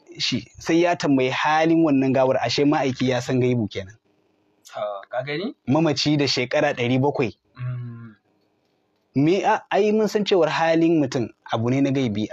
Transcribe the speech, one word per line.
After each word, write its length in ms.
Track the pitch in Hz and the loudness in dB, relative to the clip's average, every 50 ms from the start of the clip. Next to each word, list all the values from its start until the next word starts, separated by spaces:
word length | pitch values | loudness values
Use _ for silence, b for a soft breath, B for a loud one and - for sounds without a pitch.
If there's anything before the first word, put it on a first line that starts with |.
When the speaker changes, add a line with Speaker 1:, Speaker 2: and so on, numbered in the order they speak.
| _ - - - | _ -20 -10 -6
Speaker 1:
shi 280 | - - 131 - - - - - | -4 -4 -4 -4 -6 -10 -18 -8
sai 240 | - - 165 165 | -2 0 2 2
ya 140 | 175 175 175 | 2 2 0
tambayi 340 | - 175 147 139 131 127 131 | 0 0 2 2 2 2 0
halin 540 | - - - 151 156 160 160 165 165 165 165 | 0 -2 0 0 2 2 2 2 4 4 4
wannan 280 | 151 139 135 135 135 | 4 2 2 2 2
gawar, 260 | 127 131 131 131 127 - | 2 2 2 2 2 0
ashe 220 | 117 120 - 143 143 | -2 -2 0 2 2
ma'aiki 440 | 143 151 147 143 135 127 - 127 127 | 2 2 2 0 -2 -2 -2 -2 -2
ya 120 | 123 123 | 0 -2
san 180 | 127 - 131 123 | -2 -2 0 0
gaibu 280 | 127 123 123 120 107 - | 2 2 0 0 -2 -4
kenan. 240 | - 98 95 101 107 _ _ _ _ _ _ _ _ _ _ _ _ _ _ - - | -6 -10 -12 -12 -18 _ _ _ _ _ _ _ _ _ _ _ _ _ _ -16 -10
Speaker 2:
To, 60 | 135 127 104 101 98 - - | -8 -8 -8 -8 -12 -12 -10
ka 120 | - 127 | -8 -8
gani? 320 | 135 143 147 165 202 277 - _ _ - | -8 -6 -8 -6 -8 -8 -10 _ _ -2
Speaker 1:
Mamaci 480 | 139 156 165 151 135 - - 147 151 147 | 0 2 2 0 0 0 0 0 2 2
da 80 | 143 | 0
shekara 480 | 131 - 131 123 123 - 151 147 143 - | 0 0 -2 -2 -2 0 0 0 0 0
ɗari 240 | 127 120 120 131 127 | -2 -2 0 0 2
bakwai. 360 | 131 147 - - 123 98 - _ _ _ _ | 0 0 0 -2 -4 -4 -6 _ _ _ _
Speaker 2:
Mm. 580 | 127 123 127 123 123 120 120 117 117 117 113 104 _ _ _ _ _ _ _ _ _ _ _ _ _ _ _ _ _ _ _ _ | -12 -10 -10 -10 -10 -12 -14 -14 -16 -18 -20 -20 _ _ _ _ _ _ _ _ _ _ _ _ _ _ _ _ _ _ _ _
Speaker 1:
Me 280 | 135 147 160 190 - - | 0 2 2 2 2 2
a, 180 | 202 220 - - _ | 0 0 0 -2 _
ai 220 | 160 185 214 214 | 0 0 2 2
mun 160 | 214 220 214 202 | 2 2 0 0
san 160 | - 214 202 | 0 -2 0
cewar 240 | - 208 175 156 151 | 2 2 2 2 2
halin 480 | 143 165 165 165 165 165 165 165 170 156 | 0 0 0 2 2 2 4 4 4 2
mutum 280 | 139 127 143 131 110 - - _ _ - | 2 0 -2 -4 -4 -6 -8 _ _ -6
abu 180 | 117 113 113 123 | -4 -2 0 0
ne 100 | 131 139 | 0 0
na 100 | 139 139 | 0 0
gaibi, 360 | 135 139 131 113 101 107 107 - | 0 0 -2 -2 -2 -4 -4 -4